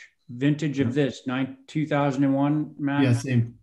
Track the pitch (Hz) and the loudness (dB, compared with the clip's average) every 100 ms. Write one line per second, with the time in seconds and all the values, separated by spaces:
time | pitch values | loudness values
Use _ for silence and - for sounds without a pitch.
0 | - _ - 120 143 151 156 135 120 139 | -20 _ -16 -2 0 2 0 0 0 2
1 | 135 - 131 127 131 - - 160 147 143 | 0 -2 -6 -4 -4 -8 -8 -4 -2 0
2 | 143 127 139 135 143 151 - - 143 143 | 0 2 2 2 2 0 -4 -6 -2 2
3 | 127 117 135 120 113 - | 2 2 2 0 0 -6